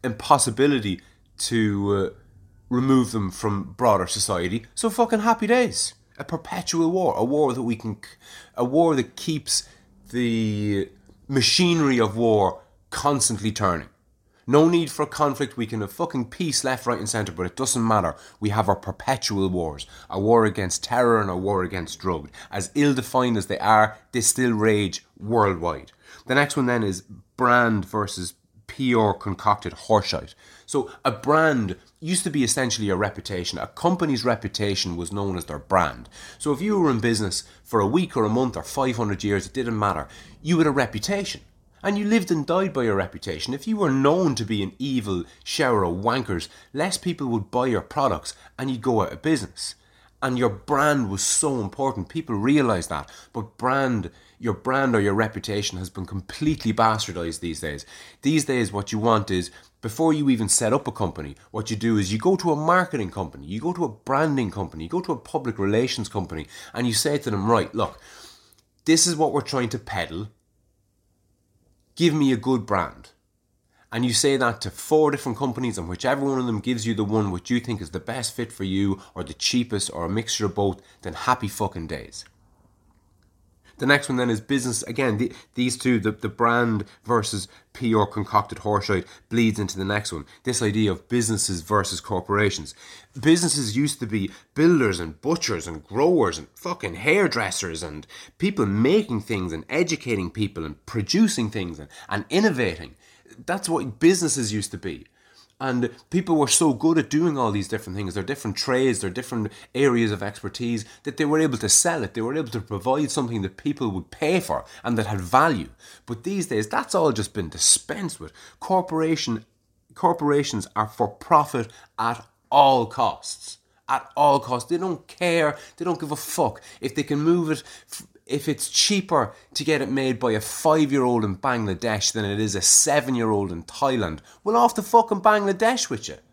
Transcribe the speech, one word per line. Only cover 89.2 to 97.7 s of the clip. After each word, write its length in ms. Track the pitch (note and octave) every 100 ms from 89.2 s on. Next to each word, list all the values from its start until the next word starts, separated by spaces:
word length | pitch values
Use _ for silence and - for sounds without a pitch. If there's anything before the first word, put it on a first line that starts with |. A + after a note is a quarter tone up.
| _
bleeds 300 | A#2 A2+ G#2+
into 180 | G2 F#2+
the 80 |
next 280 | F#2+ G#2 G#2+
one. 120 | E2 C#2 -
This 180 | - A#2+
idea 300 | G#2+ G#2 G#2
of 160 | F2+ _
businesses 540 | B2 A2 G#2+ - F2+
versus 380 | D#2+ G#2 F#2 F2+
corporations. 720 | - F#2+ F2+ G2+ G#2 F#2 D2+ - - - _ C3+
Businesses 580 | C3 E3+ E3+ D3 A#2 A2
used 220 | D3 -
to 60 | A2
be 240 | G#2+ G2 - _
builders 460 | - E3 E3+ A#2 F2
and 200 | E2 D2+
butchers 460 | C#3 E3+ - F#2 F2
and 160 | D#2+
growers 560 | - G#2 D#3 F3 G2+ D#2+
and 80 | -
fucking 400 | - F3 D#3+ G2+
hairdressers 880 | F2 A#2+ F#3 F3+ A#2 G2 - F#2